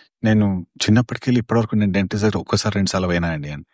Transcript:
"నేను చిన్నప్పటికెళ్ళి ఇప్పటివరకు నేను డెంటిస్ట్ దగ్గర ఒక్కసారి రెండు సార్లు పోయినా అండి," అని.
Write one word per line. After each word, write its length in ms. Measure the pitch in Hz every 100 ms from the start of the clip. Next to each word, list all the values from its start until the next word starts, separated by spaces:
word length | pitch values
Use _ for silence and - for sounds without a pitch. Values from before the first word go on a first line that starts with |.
| _ _
"నేను 420 | 113 107 101 92 85 -
చిన్నప్పటికెళ్ళి 640 | - 110 120 - - 123
ఇప్పటివరకు 360 | 113 117 113 107
నేను 160 | 104
డెంటిస్ట్ 340 | 95 95 104 107
దగ్గర 120 | -
ఒక్కసారి 380 | - 104 107 101
రెండు 140 | 95
సార్లు 180 | 95 92
పోయినా 200 | 87 85
అండి," 220 | 78 73
అని. 140 | 73 -